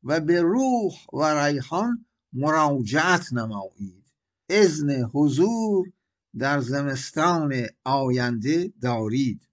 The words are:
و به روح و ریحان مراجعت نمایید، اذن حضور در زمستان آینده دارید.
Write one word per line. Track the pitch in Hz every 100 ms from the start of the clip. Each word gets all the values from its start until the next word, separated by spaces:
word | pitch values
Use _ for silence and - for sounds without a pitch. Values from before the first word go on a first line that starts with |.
و | 123 160
به | 156 175
روح | 170 226 262 240 196 - -
و | -
ریحان | 156 151 147 143 127 170 233 240 - _ _
مراجعت | 127 147 156 151 139 107 143 170 175 -
نمایید، | 123 113 104 95 _ 101 92 _ _ _ _ _
اذن | 196 196 151 147 135
حضور | 117 135 147 135 190 233 220 202 180 _ _ _ _ -
در | 135 143
زمستان | 120 139 143 131 - - 165 170 147 131 117 _
آینده | 135 139 135 127 123 117 120 160 185 -
دارید. | 127 120 110 123 131 104 _